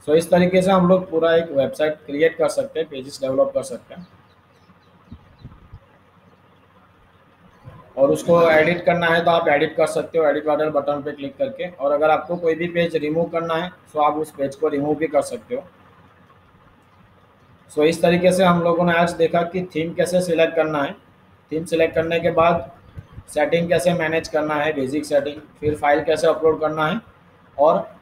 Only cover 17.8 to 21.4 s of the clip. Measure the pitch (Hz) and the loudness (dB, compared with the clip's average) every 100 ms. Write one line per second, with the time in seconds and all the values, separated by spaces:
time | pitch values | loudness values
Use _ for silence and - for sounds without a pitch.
17.8 | 151 170 170 175 180 180 185 170 170 165 | 0 2 2 4 4 4 4 4 2 2
18.8 | 175 170 175 - 165 170 170 190 180 151 | 2 2 0 2 0 0 -2 -4 -6 -6
19.8 | 165 160 170 180 175 160 165 160 156 156 | -6 -2 0 0 0 0 0 2 -2 -2
20.8 | 143 190 _ _ _ _ | -6 -8 _ _ _ _